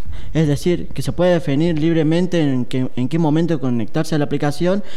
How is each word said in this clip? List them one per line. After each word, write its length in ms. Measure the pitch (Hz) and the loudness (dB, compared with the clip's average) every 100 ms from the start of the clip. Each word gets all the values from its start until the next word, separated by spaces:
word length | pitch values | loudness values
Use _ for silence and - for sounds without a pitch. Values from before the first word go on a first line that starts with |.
| - - - | 0 0 0
Es 120 | 151 151 | 2 2
decir, 440 | 143 180 170 - | 0 0 -2 -2
que 120 | - | -2
se 120 | 156 | -2
puede 180 | - 180 | 0 2
definir 480 | 175 156 139 170 151 | 2 0 0 0 0
libremente 600 | 160 165 151 170 180 170 | 0 2 2 2 2 0
en 240 | 147 127 120 | 0 0 0
qué, 240 | 131 127 | -2 0
en 140 | - 123 | -2 0
qué 100 | 165 | 0
momento 440 | 160 156 170 165 | 2 2 0 0
conectarse 520 | 131 120 107 151 156 | 0 -2 0 -2 -2
a 40 | 156 | -2
la 80 | 143 | -2
aplicación 580 | 151 147 - 175 202 - | -2 -2 0 0 0 -2